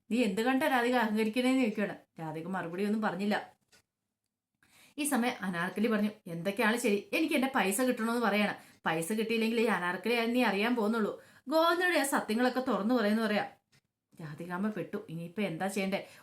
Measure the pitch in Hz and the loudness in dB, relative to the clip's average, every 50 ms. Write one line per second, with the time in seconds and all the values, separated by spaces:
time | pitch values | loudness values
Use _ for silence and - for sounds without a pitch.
0 | _ - 208 247 240 202 190 214 226 254 262 269 311 294 269 247 233 247 254 247 | _ -2 0 2 2 2 2 0 0 2 2 2 2 2 2 2 2 2 2 2
1 | 220 214 208 214 220 220 220 254 247 254 262 262 254 220 214 220 202 185 - - | 2 2 2 0 0 0 0 0 2 2 4 4 2 2 0 -2 -4 -4 -4 -10
2 | - _ - - 165 156 151 160 160 180 190 185 170 165 170 180 202 208 208 220 | -16 _ -14 -10 -8 -8 -8 -8 -6 -6 -6 -6 -6 -6 -4 -4 -2 0 0 0
3 | 214 196 175 180 202 208 196 - - - - _ _ _ _ - _ _ _ _ | -2 -2 -2 -2 -2 0 0 -2 -2 -8 -20 _ _ _ _ -20 _ _ _ _
4 | _ _ _ _ _ _ _ _ _ _ _ _ _ _ _ - - - - - | _ _ _ _ _ _ _ _ _ _ _ _ _ _ _ -20 -20 -16 -8 -6
5 | 294 294 277 226 233 247 - - 196 190 185 170 175 185 - 208 208 240 220 202 | -4 0 0 0 0 0 -2 -4 -6 -4 -2 -2 -4 -4 -2 0 0 2 2 2
6 | 208 208 - - - 180 170 170 170 196 202 240 233 208 233 233 - 226 202 202 | 0 -2 -4 -6 -12 -10 -10 -6 -4 -4 -2 0 2 2 2 2 2 2 0 0
7 | - - - - 320 285 320 254 254 269 262 254 185 190 202 254 262 254 247 - | -2 -2 -2 -2 0 0 0 0 0 0 0 0 2 2 2 2 2 2 2 0
8 | 220 233 233 240 233 202 196 208 208 185 156 - - - - _ - 180 160 165 | 0 -2 0 0 2 2 2 2 0 0 -2 -6 -12 -20 -16 _ -4 -2 -2 -2
9 | 165 165 220 220 220 220 233 226 220 220 226 233 226 233 196 180 175 175 180 185 | -2 -2 -2 -2 -2 0 0 0 0 0 2 2 2 2 2 0 0 -2 -2 -2
10 | - 220 240 233 226 233 240 254 247 214 190 196 214 240 247 233 202 214 233 226 | 0 0 0 2 2 0 2 2 2 2 2 0 0 0 0 0 2 0 2 2
11 | 208 180 - - - - - - - 254 302 320 330 339 349 339 370 359 339 302 | 0 0 -2 -6 -12 -20 -20 -16 -6 0 2 4 4 4 4 4 2 2 2 2
12 | 277 285 294 226 - - 214 233 254 254 247 254 254 254 220 190 196 226 254 240 | 2 2 0 -2 0 0 0 2 2 2 2 0 -2 0 -2 0 2 2 2 4
13 | 208 202 214 226 226 208 208 196 - - - _ _ _ _ _ _ _ _ _ | 4 2 2 2 2 2 0 0 -2 -4 -10 _ _ _ _ _ _ _ _ _
14 | _ _ _ - 165 147 151 - 170 180 180 175 202 214 214 180 160 - - 202 | _ _ _ -16 -14 -14 -12 -12 -10 -8 -4 -2 -2 -2 -2 -4 -6 -6 -8 -10
15 | - - 160 165 170 170 - 220 202 180 160 160 185 202 202 202 190 196 196 190 | -10 -8 -10 -10 -10 -10 -6 -4 -4 -4 -2 -4 -4 -4 -2 -2 -2 -2 -2 -4
16 | - - - - | -6 -8 -18 -18